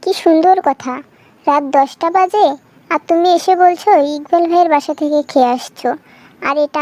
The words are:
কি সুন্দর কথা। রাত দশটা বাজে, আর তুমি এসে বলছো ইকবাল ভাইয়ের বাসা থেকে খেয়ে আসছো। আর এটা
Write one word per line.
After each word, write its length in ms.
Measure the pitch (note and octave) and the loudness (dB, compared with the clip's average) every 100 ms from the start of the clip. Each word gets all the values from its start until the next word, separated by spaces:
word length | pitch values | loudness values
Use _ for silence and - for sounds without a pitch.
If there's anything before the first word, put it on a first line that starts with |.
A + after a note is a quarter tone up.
কি 100 | - | -4
সুন্দর 420 | F#4+ - D#4+ F4 F#4+ | -2 2 2 4 2
কথা। 320 | E4+ C4+ B3 B3+ C#4+ _ _ _ - | 0 -4 -8 -12 -16 _ _ _ -2
রাত 180 | D4 C#4+ C#4 | -2 0 0
দশটা 320 | C4+ - E4 | -2 -2 -2
বাজে, 360 | F4+ F#4 G#4 F4+ C#4 _ _ _ | 0 0 2 0 0 _ _ _
আর 100 | D4+ _ | -8 _
তুমি 200 | E4+ F4 F4 | 0 2 0
এসে 160 | F#4 F#4 | 0 2
বলছো 340 | F4+ F4 - F#4 C#4+ D4 | 2 2 2 2 2 -4
ইকবাল 280 | D4 E4+ E4+ | -2 -2 0
ভাইয়ের 220 | F4 E4+ | 0 2
বাসা 240 | D4 - | 0 -2
থেকে 260 | D4 D4+ D4 D4 | -6 -2 -2 -2
খেয়ে 180 | C#4+ B3 B3 | 0 0 -2
আসছো। 340 | - - B3 D#4 _ - - _ | -8 -8 -6 -6 _ -20 -20 _
আর 140 | - C#4+ | -6 -2
এটা 220 | D4 D4+ | -2 -2